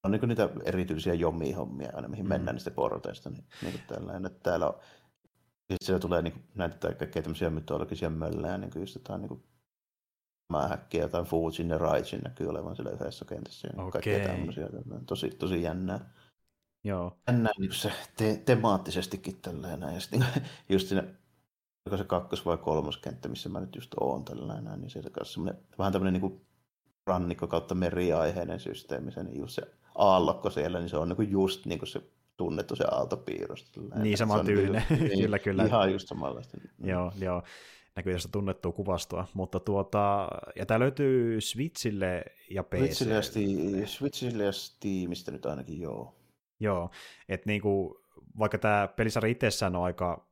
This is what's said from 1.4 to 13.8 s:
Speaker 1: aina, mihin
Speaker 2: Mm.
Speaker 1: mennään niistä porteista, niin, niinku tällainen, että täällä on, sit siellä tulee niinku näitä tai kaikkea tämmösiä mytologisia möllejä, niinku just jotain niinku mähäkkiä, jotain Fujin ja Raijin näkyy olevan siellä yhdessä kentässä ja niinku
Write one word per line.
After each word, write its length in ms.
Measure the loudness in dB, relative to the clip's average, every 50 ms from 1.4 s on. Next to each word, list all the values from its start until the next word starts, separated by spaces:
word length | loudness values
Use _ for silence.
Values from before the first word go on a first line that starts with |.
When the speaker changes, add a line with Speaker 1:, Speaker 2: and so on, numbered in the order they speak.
| -2 -2 -2 -4 -4 -6 -6 -8 -8 -8 -8
Speaker 1:
aina, 140 | -8 -8
mihin 180 | -8 -6 -6 -2
Speaker 2:
Mm. 40 | 0
Speaker 1:
mennään 260 | 0 0 0 -2 -4
niistä 160 | -4 -6 -8
porteista, 580 | -2 0 0 0 0 -4 -6 -8 -10 -10 -10 -10
niin, 160 | -10 -10 -14 _ -14 -8
niinku 180 | -8 -6 -6 -8 -8
tällainen, 380 | -8 -10 -8 -8 -8 -8 -6 -6
että 140 | -8 -8 -2 _
täällä 240 | 2 2 4 2
on, 120 | 2 0 -2 -10 -20 -20 -20 _ _ _ _ _ _ _ _ _ _ _ _ _ _
sit 100 | -4 -4
siellä 180 | 0 2 2 2
tulee 220 | 2 2 2 2
niinku 180 | 2 0 -4 -6 -18 _ _
näitä 220 | -2 -2 -2 -2
tai 160 | -2 -2 -4 -2
kaikkea 280 | -2 -6 -4 -2 -4
tämmösiä 280 | -2 -2 -4 0 0 0
mytologisia 600 | 0 -2 -2 -2 -2 -2 -2 -4 -4 -4 -2 -2
möllejä, 480 | -2 -2 -4 -2 -2 -2 -2 -4 -4
niinku 220 | -4 -6 -8 -8 -8
just 160 | -8 -8 -10
jotain 260 | -16 -10 -8 -8 -8
niinku 220 | -6 -8 -10 -12 _ _ _ _ _ _ _ _ _ _ _ _ _ _ _ _ _ _ _ _ _ _
mähäkkiä, 500 | 0 0 0 0 -2 -4 -6 -2 0 0
jotain 240 | 0 2 0 -2 0
Fujin 440 | 2 0 2 2 0 -2 -2 -2 0
ja 80 | 2
Raijin 440 | 2 4 4 4 2 2 -2 -6 -8 -8
näkyy 240 | -8 -6 -6 -4 -4
olevan 260 | -4 -4 -6 -6 -8
siellä 160 | -6 -6 -6
yhdessä 340 | -6 -4 -6 -8 -8 -10 -12
kentässä 420 | -10 -10 -10 -10 -12 -14 -12 -12
ja 60 | -10 -8
niinku 180 | -6